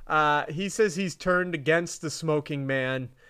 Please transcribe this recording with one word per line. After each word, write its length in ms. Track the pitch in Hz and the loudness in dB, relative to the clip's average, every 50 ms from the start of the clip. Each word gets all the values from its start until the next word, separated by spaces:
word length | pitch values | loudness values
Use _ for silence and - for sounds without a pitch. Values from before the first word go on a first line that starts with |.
| - | -4
Uh, 400 | - 156 156 151 147 147 147 - - | 0 2 4 4 4 4 2 0 -2
he 200 | 151 160 196 196 | -4 -4 -4 -2
says 280 | - - 220 202 147 | 2 2 2 2 2
he's 180 | 180 196 175 - | 0 -4 -4 -4
turned 400 | - - 185 180 180 180 180 170 | -2 0 2 2 2 2 -2 -4
against 460 | 151 131 151 160 170 175 165 - - | -2 2 2 2 2 2 -2 -6 -8
the 100 | - 151 | -8 -8
smoking 560 | - - 165 160 151 151 143 - 151 139 139 | -6 -4 -2 0 0 0 0 -2 -4 -4 -2
man 440 | 135 135 135 127 131 131 131 131 123 - _ _ | -2 0 0 0 0 -2 -4 -6 -8 -12 _ _